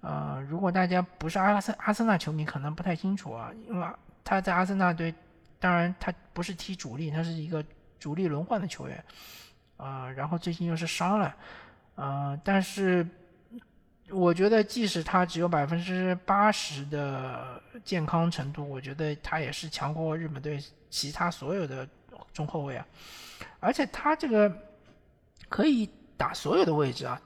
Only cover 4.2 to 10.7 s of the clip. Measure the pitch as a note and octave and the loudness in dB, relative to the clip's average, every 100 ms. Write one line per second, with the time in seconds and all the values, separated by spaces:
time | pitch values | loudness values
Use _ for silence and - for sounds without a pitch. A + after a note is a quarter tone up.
4.2 | - F#3+ F#3+ F3 F#3 G3 F3+ E3 E3 E3 | 0 0 2 2 2 4 2 2 -2 -4
5.2 | - _ _ - F#3 F3 E3+ F#3 - F3+ | -16 _ _ -2 2 4 2 0 -6 -6
6.2 | - - F3 F3+ - F#3 C3+ A#2 D#3+ D#3 | -10 -8 -6 -6 -8 -8 -8 -6 -4 -2
7.2 | E3 E3 D#3 E3 D3+ - _ _ D3 D#3 | -2 -4 -4 -4 -6 -14 _ _ -6 -2
8.2 | F#3 D3 F3 A3 F3 - C#3 C3 - - | 0 0 0 -2 -2 -8 -10 -12 -14 -20
9.2 | - - - _ _ _ C3+ C3+ B2+ C3 | -20 -20 -20 _ _ _ -10 -8 -8 -6
10.2 | D3+ E3+ F3+ E3+ E3+ | -2 -2 -2 -2 -2